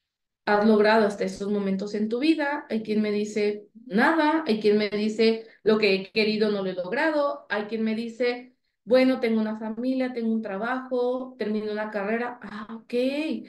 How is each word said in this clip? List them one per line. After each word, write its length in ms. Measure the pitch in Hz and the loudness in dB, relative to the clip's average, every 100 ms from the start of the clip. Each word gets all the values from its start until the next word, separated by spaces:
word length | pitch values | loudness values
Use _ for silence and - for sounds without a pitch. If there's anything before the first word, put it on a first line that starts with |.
| _ _ _ _ - | _ _ _ _ 0
has 220 | 208 214 | 4 6
logrado 400 | 214 214 226 202 | 6 6 6 4
hasta 180 | - 190 | 0 -4
estos 240 | - 202 | -4 -4
momentos 420 | 208 196 190 208 208 | -2 0 -2 -2 -4
en 140 | 220 | -2
tu 100 | 240 | 0
vida?". 460 | 302 311 285 294 - | 0 0 -2 -4 -4
Hay 140 | 226 | -6
quien 180 | 220 214 | -2 -2
me 100 | 214 | 0
dice, 560 | 208 208 214 208 208 - - 254 | 0 -2 -2 -2 -2 -8 -20 -4
"Nada". 580 | 202 285 330 302 320 302 | 2 4 4 2 2 0
Hay 120 | 214 | 2
quien 160 | 214 214 | 4 4
me 120 | 208 | 2
dice, 580 | 208 220 214 226 220 - - | 0 -2 2 2 2 -4 -4
"Lo 140 | 202 220 | 0 2
que 180 | 208 190 | 4 2
he 160 | 190 | 0
querido 400 | 220 214 214 214 | 0 0 2 0
no 120 | 208 | 0
lo 60 | 190 | -4
he 40 | |
logrado". 720 | 180 180 247 320 302 285 - - | -6 -4 -2 0 0 0 -4 -6
Hay 160 | 208 208 | -6 -4
quien 180 | 226 | -4
me 120 | 220 220 | -2 -2
dice, 600 | 233 - 247 247 - _ _ _ | -6 -2 -2 -2 -8 _ _ _
"Bueno, 360 | - 254 262 262 | 2 4 6 4
tengo 200 | 233 220 | 2 2
una 160 | 220 220 | 0 -2
familia, 540 | 220 220 254 262 254 | -6 -4 -2 -2 -2
tengo 200 | 240 226 | -2 -2
un 80 | 226 | -2
trabajo, 920 | 214 190 226 262 254 247 247 254 254 - | -2 -4 -4 -4 -4 -2 -2 -2 -6 -6
termino 320 | 214 214 214 | -4 -4 -4
una 200 | 208 214 | -4 -6
carrera". 480 | 202 196 226 240 - | -4 -4 -2 -4 -8
"Ah, 240 | 202 208 220 226 | -14 -14 -12 -14
ok. 180 | - 240 254 285 311 214 | -6 -2 0 -2 -4 -6